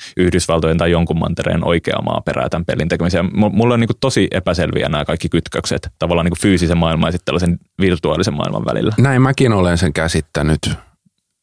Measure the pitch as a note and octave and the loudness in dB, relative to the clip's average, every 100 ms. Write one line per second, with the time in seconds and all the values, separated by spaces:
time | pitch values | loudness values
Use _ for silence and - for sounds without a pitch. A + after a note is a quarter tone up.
0 | - - F#2 F2 - E2 E2 E2 F2 E2+ | -8 -2 0 2 0 0 2 2 2 2
1 | E2+ E2+ D#2+ E2 - E2+ E2+ E2+ - - | 0 -2 -2 -2 -2 -2 0 0 0 -4
2 | - D#2 - - B1+ E2 F2 - E2 E2+ | -4 -4 -4 -4 -4 -4 -4 -2 -2 -2
3 | E2 E2+ F2+ - G#2 G2 A#2+ A#2+ A2+ - | 0 0 0 0 0 2 2 2 0 0
4 | - - G2 F#2+ F#2 F2 - - C2 D2+ | -2 0 0 0 -2 -2 0 -2 -2 -2
5 | D2 D#2+ - E2 - - - C#2 - - | -2 -4 -2 -2 -2 -4 -4 -4 -6 -6
6 | E2+ E2+ E2+ E2+ G#2 F#2 E2 E2+ E2 D#2+ | -2 0 0 0 2 2 2 2 2 2
7 | E2+ F2 - D#2 F2 F2 _ - F#2 F2 | 0 -2 -2 0 0 -2 _ -2 0 2
8 | D#2+ D#2 G2+ D2 - G#1 - A1 A#1+ G#2+ | 0 0 0 -2 -4 -4 -2 -2 0 2
9 | B2+ B2+ C3 C#3 C3 G#2 F2+ E2+ F2 D2 | 2 4 4 4 2 4 2 2 0 0
10 | D#2+ E2 - - D2+ D2+ - - - _ | 0 -2 -4 -2 0 0 -2 -8 -10 _
11 | _ _ _ _ | _ _ _ _